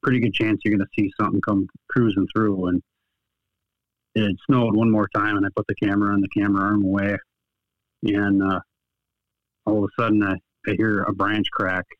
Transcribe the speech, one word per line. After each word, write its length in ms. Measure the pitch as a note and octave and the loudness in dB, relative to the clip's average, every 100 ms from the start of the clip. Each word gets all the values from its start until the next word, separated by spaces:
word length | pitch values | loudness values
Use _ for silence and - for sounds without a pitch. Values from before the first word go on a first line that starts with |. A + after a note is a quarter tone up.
pretty 160 | - B2+ | 0 2
good 160 | A#2 | 0
chance 260 | G2 A2 G#2 | 0 0 0
you're 120 | G#2+ G#2 | 0 0
gonna 120 | F#2+ - | 0 -2
see 100 | G2+ - | -4 -2
something 200 | G#2+ G2+ | -2 -2
come 240 | G#2 G2+ F#2+ - _ | 0 -2 -2 -8 _
cruising 380 | - A#2 G2 F#2 | 2 2 2 -2
through. 320 | - G#2+ F#2+ F2+ | 0 0 0 0
And 160 | F2+ - _ _ _ _ _ _ _ _ _ _ _ _ - | -2 -4 _ _ _ _ _ _ _ _ _ _ _ _ -2
it 60 | |
had 140 | G#2+ F#2 - | 0 -2 0
snowed 280 | C3 A#2 | 2 4
one 160 | G#2+ A2+ | 2 2
more 180 | G#2+ G#2 | 2 0
time, 220 | G#2+ G#2 G#2 | -2 -2 0
and 100 | G2 | -2
I 40 | |
put 120 | G2 G#2 | -2 -6
the 80 | G2+ | -2
camera 360 | G#2 G2+ G2+ | 0 0 0
and 120 | G2+ | 0
the 160 | F#2+ - | -2 -2
camera 240 | G2+ G2 | 0 0
arm 180 | G2 G#2 | 0 0
away, 340 | F#2+ G2 G2+ G2+ - _ _ _ _ _ _ _ | 0 0 0 -4 -8 _ _ _ _ _ _ _
and, 400 | A2 G#2 G2+ G2 | -2 0 2 2
uh, 160 | G2 F#2 - _ _ _ _ _ _ _ _ _ - | 2 -2 -8 _ _ _ _ _ _ _ _ _ -2
all 180 | G#2+ | 0
of 60 | G2 - | 0 -2
a 60 | |
sudden 220 | A2+ G#2+ | 0 2
I, 100 | G2+ F#2 _ _ - | 0 -4 _ _ -6
I 80 | G2+ | -2
hear 260 | A2 G#2 | 0 0
a 100 | F#2 | -2
branch 340 | G2 G2 G#2+ G2 | -2 -2 0 -2
crack 320 | - G2 F#2 F#2 - | -2 -2 -2 -6 -16